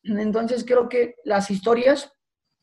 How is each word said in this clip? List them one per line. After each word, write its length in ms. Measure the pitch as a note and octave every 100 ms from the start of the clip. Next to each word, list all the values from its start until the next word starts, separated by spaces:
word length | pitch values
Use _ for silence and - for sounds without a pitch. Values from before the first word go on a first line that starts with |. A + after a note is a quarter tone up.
Entonces 600 | F#3+ G#3 G#3+ G#3+ A#3 B3
creo 240 | - B3 A#3+
que 280 | B3 A#3 - -
las 260 | G3+ G3
historias 600 | G3 - A#3 B3 C#4+ - _ _ _ _ _